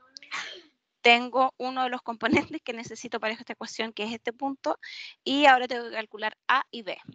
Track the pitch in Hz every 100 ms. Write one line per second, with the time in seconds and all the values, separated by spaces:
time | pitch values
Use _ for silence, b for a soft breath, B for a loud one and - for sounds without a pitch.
0 | 262 262 B B B 370 B _ _ _
1 | 240 240 247 240 262 - 254 262 254 254
2 | - 226 226 294 - 302 - 233 247 220
3 | 240 226 220 226 240 226 226 - 226 220
4 | 214 233 - 233 277 269 302 - B B
5 | B B - 277 285 254 247 247 233 220
6 | 214 208 214 - - 254 - 240 185 -
7 | -